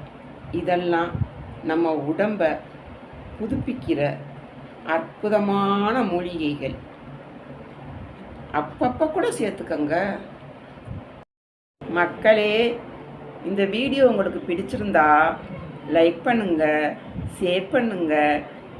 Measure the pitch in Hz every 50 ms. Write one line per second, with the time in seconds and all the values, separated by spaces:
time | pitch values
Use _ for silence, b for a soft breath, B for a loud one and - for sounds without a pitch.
0 | 143 - - - - - - - - - - 175 170 180 180 175 180 175 170 165
1 | 170 175 - - - - - - - - - - - 160 160 165 170 165 156 151
2 | 143 147 156 - 196 214 214 190 170 156 147 - - - - - - - - -
3 | - - - - - - - - 214 233 254 - 123 - - - - 156 160 139
4 | 143 143 - - - - - - - - - - - - - - - - - 220
5 | 220 - - - - 208 208 208 208 202 196 202 196 196 202 202 202 208 226 262
6 | 240 196 170 175 180 175 175 165 156 147 147 143 135 131 127 - - - - -
7 | - - - - - - - - - - - - - - - - - - - -
8 | - - - - - - - - - - - 147 151 - - - 247 247 247 -
9 | 320 311 311 392 339 480 - - 240 202 190 - - - 165 147 151 143 156 175
10 | 190 202 196 - - - - - - - - - - - - - - - - -
11 | - - - - - - _ _ _ _ _ _ _ _ _ _ - - 165 175
12 | 175 175 180 - - 220 220 214 208 214 208 220 240 240 240 - - - - -
13 | - - - - - - - - - - 190 196 196 196 196 220 262 277 269 277
14 | 269 247 220 202 190 185 - - - - 175 175 196 - - - 208 202 190 165
15 | 151 151 151 151 160 165 - - - - - - - - - - - - 151 165
16 | 165 170 170 170 - 254 240 233 208 185 170 156 156 151 151 151 151 147 - -
17 | - - - - - - - - 196 180 175 185 185 190 - 262 240 226 208 180
18 | 170 156 151 151 151 147 147 147 147 - - - - - - -